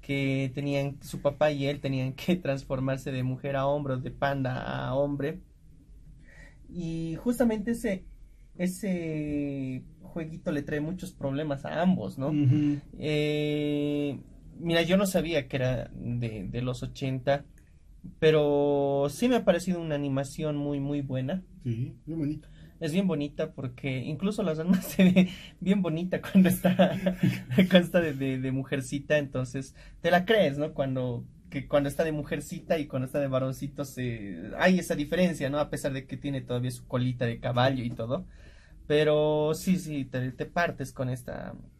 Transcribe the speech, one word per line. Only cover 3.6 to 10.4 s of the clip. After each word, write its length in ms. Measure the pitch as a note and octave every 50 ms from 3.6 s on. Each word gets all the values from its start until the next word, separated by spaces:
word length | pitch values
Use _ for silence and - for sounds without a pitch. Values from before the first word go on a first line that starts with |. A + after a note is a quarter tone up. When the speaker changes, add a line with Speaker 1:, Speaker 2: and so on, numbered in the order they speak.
| C3+
Speaker 1:
hombre 280 | C#3 C#3+ D3 D3 C#3 C3
o 40 | B2+
de 120 | B2+ B2
panda 760 | A#2+ - - C#3 C#3 C#3 C3+ B2+ B2+ - G#2+ A#2+ C3 C3 C3+ B2+
a 60 | B2+
hombre. 460 | C3+ C#3+ C#3+ C#3+ C#3 C#3 C#3+ D#3+ F#3 - - - - - - - - - - - - - - - - - - - - - - - - - -
Y 460 | - F3 E3 E3 E3 E3 E3 E3 D#3+
justamente 540 | D#3 - A#3+ B3 A#3+ B3+ A#3 A3 G#3+ G3 A#3
ese, 340 | A#3 A#3 - A#3 F#3+ F#3+ - - - - - - - - - - - -
ese 1300 | F3+ F3+ F#3 - - G3+ F#3 F3 E3+ D#3+ D#3 D3+ D3+ D3+ D3 D3 C#3+ C#3+ C#3 C#3 C3+ C3 C3 C3 - - - - -
jueguito 480 | - - F3 D#3+ D#3 D#3+ F3+